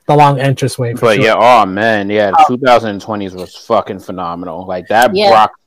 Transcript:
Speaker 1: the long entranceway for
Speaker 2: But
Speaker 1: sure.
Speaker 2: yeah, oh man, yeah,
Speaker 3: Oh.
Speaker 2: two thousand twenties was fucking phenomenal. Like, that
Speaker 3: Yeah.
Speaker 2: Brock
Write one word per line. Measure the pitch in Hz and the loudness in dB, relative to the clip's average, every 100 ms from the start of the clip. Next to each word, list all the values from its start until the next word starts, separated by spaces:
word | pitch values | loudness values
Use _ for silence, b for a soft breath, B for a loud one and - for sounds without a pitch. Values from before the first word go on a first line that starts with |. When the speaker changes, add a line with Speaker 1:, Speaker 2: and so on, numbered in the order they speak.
| - | -2
Speaker 1:
the | 147 | 2
long | 143 139 | 2 2
entranceway | 135 131 131 - 120 | -2 -2 -4 -6 -8
for | 117 | -2
Speaker 2:
But | 120 101 | 0 2
Speaker 1:
sure. | |
Speaker 2:
yeah, | 110 98 | 2 2
oh | 113 123 98 | 4 4 2
man, | 95 113 107 98 | 0 0 0 -2
yeah, | 104 101 98 | -2 2 4
Speaker 3:
Oh. | 156 | 2
Speaker 2:
two | 123 | 2
thousand | 135 120 110 101 | 2 2 0 -8
twenties | 104 104 98 | -10 -10 -10
was | 92 90 - | -12 -16 -14
fucking | - 110 - 98 | -4 -4 -4 -10
phenomenal. | - 92 87 85 87 82 92 | -12 -10 -10 -10 -12 -12 -10
Like, | 90 85 | -10 -2
that | 107 123 185 | 0 2 2
Speaker 3:
Yeah. | 208 | 2
Speaker 2:
Brock | - 104 - | 4 2 -2